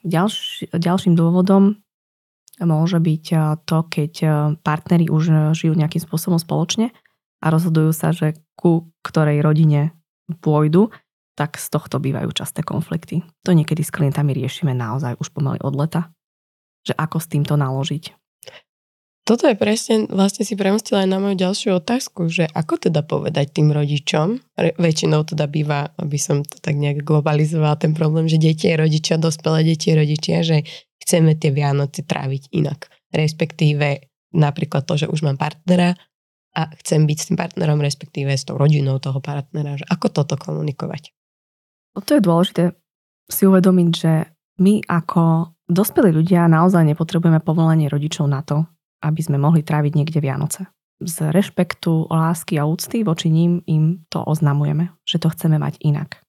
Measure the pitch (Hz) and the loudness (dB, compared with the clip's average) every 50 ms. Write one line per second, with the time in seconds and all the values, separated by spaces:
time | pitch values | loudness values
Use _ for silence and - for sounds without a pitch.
0 | _ 175 175 160 185 214 - - - - - - 165 - - 170 170 175 175 190 | _ -2 0 0 0 0 -2 -6 -10 -10 -10 -10 -12 -6 -4 -2 0 0 0 0
1 | - 185 170 170 165 165 175 185 180 185 190 196 196 202 208 - _ _ _ _ | 2 2 4 4 4 4 4 2 4 4 4 4 4 4 2 -2 _ _ _ _
2 | _ _ _ _ _ _ _ _ _ _ _ _ - 170 156 151 160 170 190 170 | _ _ _ _ _ _ _ _ _ _ _ _ 0 0 2 2 2 2 2 2
3 | 160 160 156 156 156 - 170 160 156 156 151 156 _ - 165 160 165 165 - - | 2 2 0 -2 -2 -2 0 0 2 0 -2 -4 _ -2 0 0 0 -2 -4 -4
4 | 147 156 _ - - 156 151 147 147 151 151 - _ 156 151 151 - - 180 170 | -4 -4 _ -2 0 0 2 2 0 0 -2 -2 _ -4 -4 -4 0 0 2 2
5 | 170 160 165 156 156 170 160 156 151 151 160 160 - 160 156 170 151 156 - 165 | 2 2 2 0 2 4 4 4 4 2 0 0 0 0 2 2 0 0 -2 -4
6 | 170 - - 160 - - 175 165 165 - 151 151 165 165 - - 220 240 _ _ | -6 -4 -6 -6 -2 0 0 0 0 -2 -2 -2 -2 -2 -2 -2 -2 -4 _ _
7 | _ _ _ _ _ _ _ _ - 156 160 160 170 185 160 160 156 156 160 - | _ _ _ _ _ _ _ _ 0 2 2 2 2 2 2 2 2 2 0 0
8 | - 160 165 - 160 156 151 - _ _ _ - - 175 165 165 165 - _ _ | -2 -2 -2 0 -2 -4 -4 -6 _ _ _ -2 0 2 2 2 -2 -6 _ _
9 | _ - - 160 156 151 147 147 147 151 151 151 160 151 147 147 143 160 - _ | _ -4 0 0 2 2 2 2 2 2 4 4 4 4 4 2 0 -2 -4 _
10 | _ _ _ _ _ - 165 - - 151 151 147 151 151 156 185 214 - - - | _ _ _ _ _ -14 -14 -4 -2 0 2 2 2 4 4 2 2 2 -2 -14
11 | _ _ _ _ _ _ _ - 147 151 - - - - - - - - - 131 | _ _ _ _ _ _ _ -8 -8 -6 -6 -12 -12 -6 -6 -6 -6 -4 -6 -4
12 | - 135 139 - - - - - - - - - 160 - - - 165 - - - | -4 -4 -4 -4 -6 -6 -6 -8 -10 -10 -8 -8 -8 -4 -4 -6 -6 -4 -8 -8
13 | - - - 165 170 - _ _ _ - 180 160 151 - 156 151 151 - - - | -8 -6 -6 -6 -6 -8 _ _ _ 2 2 2 4 2 -2 -4 -4 -6 -2 -2
14 | 160 139 135 - 147 143 131 135 127 127 - - 175 147 127 127 120 110 113 135 | -2 -2 0 0 -2 0 -2 -2 -4 -6 -6 -4 -2 -2 -2 -2 -4 -4 -6 -6
15 | 143 123 120 - - - _ - 135 135 131 - - 139 139 135 147 160 - - | -4 -6 -6 -8 -10 -10 _ -4 -4 -4 -4 -4 -4 -6 -4 -2 -4 -2 -2 -6
16 | 170 - _ _ _ _ _ _ _ _ _ _ _ _ _ _ _ - - - | -6 -6 _ _ _ _ _ _ _ _ _ _ _ _ _ _ _ -10 -6 -6
17 | 156 160 - 160 - - - 147 147 - 147 147 143 131 131 135 135 - 147 - | -6 -6 -6 -8 -8 -4 -4 -4 -2 0 0 -2 0 -2 -4 -6 -6 -6 -6 -8
18 | - - _ _ _ _ _ _ - - - - _ _ _ _ _ _ _ _ | -10 -14 _ _ _ _ _ _ -20 -20 -20 -20 _ _ _ _ _ _ _ _
19 | _ _ _ _ _ - 220 247 - 302 226 202 - 208 214 233 - - 233 214 | _ _ _ _ _ 0 0 4 4 2 2 2 0 0 0 -2 0 0 0 0
20 | 214 - - 190 190 196 - - 220 - 214 196 196 190 202 220 - - - 202 | 0 -2 0 2 2 2 0 -4 -6 -6 -4 -2 0 0 0 0 -2 0 0 0
21 | 190 190 190 190 196 202 196 180 185 180 202 - - 208 190 180 165 - 240 254 | 2 0 0 0 -2 -2 0 0 0 -2 -2 -2 -2 0 0 0 0 -2 -4 -4
22 | - - _ - 170 165 165 180 165 156 - - 160 - 339 330 - 175 160 151 | -4 -8 _ -4 -4 -4 0 -2 -2 -2 -2 -6 -4 -4 -4 -2 -2 0 0 0
23 | 147 - - 143 147 - 160 139 143 143 _ - 151 151 147 147 147 143 147 143 | -2 -2 -4 -4 -4 -2 -2 -2 -4 -2 _ 0 0 2 2 0 -2 0 -2 -4
24 | - - - 151 151 208 233 254 _ _ _ - - - - - 170 165 156 - | -2 -2 -2 0 0 0 -4 -6 _ _ _ -2 -2 -2 0 0 0 0 0 0
25 | - 160 156 151 156 156 165 151 151 143 147 151 151 147 147 143 143 151 _ - | 0 2 2 2 0 -2 -2 -4 -4 -2 -2 -4 -2 -2 -2 -4 -4 -6 _ -8
26 | 175 147 147 139 - - 147 143 143 - - - - 165 147 143 147 147 143 147 | -6 -6 -4 -4 -2 -2 -2 -2 -2 -6 -12 -10 -6 -4 -2 -2 -2 -2 -2 -4
27 | 143 151 156 151 143 156 151 151 156 151 165 160 151 151 151 151 - 156 156 160 | -2 0 0 2 2 2 2 2 0 0 0 0 2 0 0 0 0 -2 0 0
28 | 165 151 156 160 160 160 160 160 160 160 160 160 - 185 165 156 156 156 151 156 | 0 0 0 0 0 2 2 4 4 2 2 2 0 0 2 2 2 2 0 0
29 | 156 - 175 165 160 165 156 - - 156 160 160 160 160 165 156 - - 160 156 | 0 0 -2 0 0 -2 -2 -2 -2 -2 0 2 2 2 0 0 0 2 2 2
30 | 151 147 151 151 - - 165 165 170 160 160 151 147 - - - _ _ _ _ | 2 2 0 -2 -2 -2 -2 0 0 2 0 0 0 -4 -14 -20 _ _ _ _
31 | - - - 170 160 160 156 156 156 151 135 143 147 143 139 143 143 135 - - | -2 0 2 4 4 4 4 2 0 -2 0 0 0 0 0 0 -2 -4 -6 -10
32 | 160 - - - - 135 135 135 139 - - 156 147 147 143 - - _ _ _ | -6 -4 -4 -4 -4 -6 -6 -8 -8 -6 -4 -2 -2 -2 -4 -10 -14 _ _ _
33 | _ _ - 160 156 156 156 - 165 156 - - 160 151 147 143 147 143 139 139 | _ _ -2 0 0 0 0 -2 -4 -6 -2 0 0 2 2 2 0 -2 -2 -4
34 | _ _ _ _ _ _ - 165 151 147 143 - 160 - - 143 135 - - 147 | _ _ _ _ _ _ 0 2 2 2 0 -4 -6 -4 -4 -6 -2 -2 -2 -2
35 | 151 - - 151 160 147 135 135 156 151 - _ _ 180 180 175 175 175 180 _ | -2 -2 -4 -2 -2 -2 -2 -2 -4 -6 -6 _ _ 0 2 2 2 0 -2 _
36 | _ _ _ _ _ _ _ _ _ _ _ - 165 156 - _ - - 156 156 | _ _ _ _ _ _ _ _ _ _ _ -6 -6 -6 -8 _ -4 0 2 2
37 | 156 147 151 151 - - 175 - - - - - 165 151 151 147 143 143 147 - | 2 2 0 -4 -4 -4 -4 -4 -4 -6 -4 -4 -2 0 0 0 0 -2 -4 -6
38 | - - _ - 139 139 139 135 - - 143 139 143 147 156 147 139 135 131 135 | -10 -14 _ -6 -4 -2 -2 -4 -4 -8 -2 0 2 2 4 2 2 0 -2 -2
39 | - 139 131 135 - - 143 143 135 _ - 156 147 143 143 139 - - 185 185 | -4 -4 -6 -6 -6 -8 -8 -8 -10 _ -8 -8 -6 -6 -8 -10 -4 -6 -6 -2
40 | - 214 - 151 143 151 - 139 - - 156 156 156 151 135 _ - - - - | -2 -4 -2 -2 -2 -2 -4 -8 -6 -8 -6 -6 -4 -6 -6 _ -8 -10 -10 -12
41 | - - _ _ _ _ _ _ _ _ _ _ _ _ _ _ _ _ _ 208 | -14 -18 _ _ _ _ _ _ _ _ _ _ _ _ _ _ _ _ _ -12
42 | 202 - 302 302 202 175 165 165 180 190 - - 170 175 - _ _ _ _ _ | -2 0 2 2 4 4 4 2 2 0 0 0 0 0 -2 _ _ _ _ _
43 | _ _ _ _ _ _ - - - 190 190 185 180 190 185 185 175 170 165 - | _ _ _ _ _ _ -2 2 4 6 6 6 6 6 4 4 4 2 2 0
44 | - 160 160 156 160 - _ _ _ _ _ - 185 196 214 - - - - 170 | 0 0 2 0 0 -4 _ _ _ _ _ 2 2 4 4 2 0 -2 -2 -2
45 | 165 - - 175 165 165 160 160 165 - _ _ _ - 175 175 214 - - - | -2 0 0 2 4 4 2 2 -2 -4 _ _ _ -2 0 0 0 0 2 2
46 | 269 190 156 156 160 180 190 175 170 170 160 160 170 185 196 175 160 151 147 - | 4 4 4 4 2 4 4 4 6 6 6 6 4 4 4 4 4 4 2 0
47 | 160 160 - 165 170 170 160 156 - - 156 165 165 160 160 160 151 139 - 143 | -2 -2 -2 0 2 4 2 4 2 0 0 2 2 4 4 2 2 0 -2 -2
48 | 147 151 - - 151 143 143 135 151 - 147 147 160 - _ _ _ _ _ _ | -4 -4 -4 -2 -2 0 0 -2 -4 -2 -2 -2 -2 -4 _ _ _ _ _ _
49 | - 156 156 160 160 - 143 139 143 151 165 160 151 - 156 151 147 147 151 151 | -4 -4 -2 -2 -2 -2 0 2 2 4 4 2 2 2 0 0 0 0 0 0
50 | 143 160 160 156 151 135 131 - 151 156 - - 190 - _ _ _ _ _ _ | -2 0 -2 -2 -2 -2 -4 -4 -4 -6 -6 -10 -12 -16 _ _ _ _ _ _
51 | - 175 160 - 156 151 156 190 202 - _ - 180 170 _ _ - 170 165 160 | -10 -10 -6 -4 -4 0 2 0 0 0 _ -2 -4 -4 _ _ -2 0 0 0
52 | 160 - 165 160 160 165 175 165 - - 180 151 147 151 156 - 135 - - 233 | 0 0 0 0 0 0 -2 -4 -4 -4 -2 -2 0 -2 -2 -4 -6 -6 -4 -2
53 | 214 196 165 - - 165 160 160 170 175 175 175 - - 160 156 156 156 175 185 | 0 0 -2 0 0 2 2 4 4 2 0 -2 -2 -2 0 2 2 2 0 -2
54 | - _ - - - - 151 156 160 143 143 147 147 147 151 151 170 180 - _ | -8 _ -8 -6 -2 -2 0 0 2 0 2 0 0 0 0 -2 -2 -4 -6 _
55 | _ - - 170 - 165 165 - - 160 156 151 147 139 147 - - 156 147 143 | _ -6 -6 -2 -2 -2 -4 0 0 0 2 2 0 -4 -8 -2 -2 -2 0 0
56 | 151 - - _ _ | -4 -10 -14 _ _